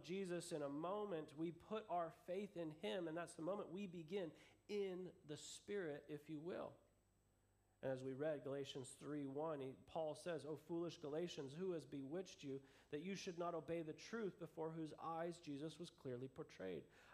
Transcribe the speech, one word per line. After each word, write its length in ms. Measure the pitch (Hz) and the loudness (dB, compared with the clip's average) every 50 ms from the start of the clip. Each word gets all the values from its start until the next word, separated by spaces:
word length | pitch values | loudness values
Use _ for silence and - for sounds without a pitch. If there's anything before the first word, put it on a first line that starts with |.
| 143 | -2
Jesus 480 | 147 180 196 196 175 175 170 160 - | -2 0 0 2 2 2 0 0 0
in 120 | 170 151 147 | 0 2 2
a 60 | 139 | 2
moment, 580 | 143 151 165 175 202 208 208 202 175 156 151 151 143 | 2 2 2 2 2 2 2 2 2 0 0 -2 -2
we 140 | 151 165 170 | 0 0 0
put 340 | 160 - - - 214 220 214 - | 0 -4 -4 -2 -2 0 0 2
our 200 | 170 175 165 160 - - - | 2 4 4 2 0 -8 -4
faith 320 | - 175 196 208 196 - | -2 0 0 0 0 0
in 140 | 170 170 156 151 156 | -2 -2 -2 -2 0
him, 260 | - 208 214 190 170 | 0 2 2 4 2
and 80 | 160 156 | 2 2
that's 200 | 170 170 - - | 2 0 -2 -2
the 80 | - 156 | 0 2
moment 280 | 170 196 208 170 - | 2 2 2 0 -2
we 140 | 165 196 202 | -2 -2 -2
begin 460 | 185 165 175 160 151 190 202 175 156 - - - - - - - | -2 -2 -4 -4 0 2 2 2 2 -2 -8 -18 -20 -20 -16 -6
in 420 | - 208 202 196 190 180 180 185 170 - - - 147 | 0 2 4 4 4 2 0 -2 -4 -6 -10 -6 -6
the 80 | 151 | -6
Spirit, 640 | 139 - - - - - - 208 202 180 151 143 147 - - | -6 -6 -8 -10 -10 -4 0 0 2 2 2 0 -2 -2 -4
if 180 | 151 147 - | -4 -4 -4
you 120 | - 156 147 | -4 -4 -2
will. 320 | 156 180 214 - - - - - - - - - _ - - - - - - - - - - - - _ - - - | -2 -2 0 0 -2 -2 -4 -10 -18 -20 -20 -20 _ -20 -20 -20 -20 -20 -20 -20 -20 -20 -20 -20 -20 _ -12 -2 2
And 100 | 135 131 | 2 2
as 80 | 131 | 2
we 120 | 131 135 131 | 2 0 0
read 300 | 131 147 160 151 135 135 | 2 4 4 2 2 2
Galatians 520 | 139 135 139 135 131 - 143 123 - - - | 0 0 0 0 -2 -2 -4 -4 -4 -8 -8
three 280 | 160 139 151 147 139 | -4 -2 0 0 0
one, 320 | 135 135 147 156 165 156 139 | 0 0 2 2 2 2 2
he, 160 | 135 135 127 - - - - | 0 -2 -4 -6 -10 -2 0
Paul 220 | 170 160 151 147 | 2 2 2 0
says, 280 | - - 180 165 143 120 151 | -2 0 0 0 0 0 -2
"O 80 | 156 131 - | -4 -4 -2
foolish 300 | - 170 170 175 165 - | 0 2 2 2 2 -2
Galatians, 560 | - - 139 147 160 170 170 - 160 139 131 139 | -2 -2 0 2 2 2 2 0 -2 -2 -2 -2
who 180 | 165 190 185 175 | 0 2 2 2
has 120 | 156 131 | 0 0
bewitched 580 | - 147 139 135 135 156 185 185 - - - 143 | -2 -4 -4 -2 0 0 -2 -2 -4 -6 -6 -4
you 160 | 139 135 135 135 - - - - - | -2 -2 -2 -4 -8 -20 -18 -8 -4
that 120 | 147 147 170 | -2 -2 0
you 120 | 190 196 | 0 0
should 220 | 180 - 196 170 | 0 0 -2 0
not 160 | 165 175 175 170 | 2 2 2 2
obey 300 | 160 143 165 170 170 160 | 2 2 2 0 2 2
the 100 | 156 151 | 0 -2
truth 460 | 156 - - 220 233 220 180 - - | -4 -4 -2 0 2 2 2 0 -2
before 320 | 170 156 - 165 156 160 160 | -6 -6 -2 0 0 2 2
whose 180 | 165 160 151 156 - - | 0 -2 -2 -2 -2 0
eyes 340 | 160 165 160 170 175 170 | 0 2 4 2 2 0
Jesus 400 | 170 - 147 143 139 151 160 156 | -2 -2 -2 -2 0 0 -2 -2
was 140 | - 175 165 - - | -4 -8 -8 -8 -6
clearly 260 | - 135 123 120 131 | -4 -2 -2 0 -2
portrayed 540 | 127 - - 156 - - - 185 190 175 151 - - - - - - | -4 -4 -6 -8 -6 -6 -4 -2 -2 -2 -2 -4 -8 -16 -20 -20 -14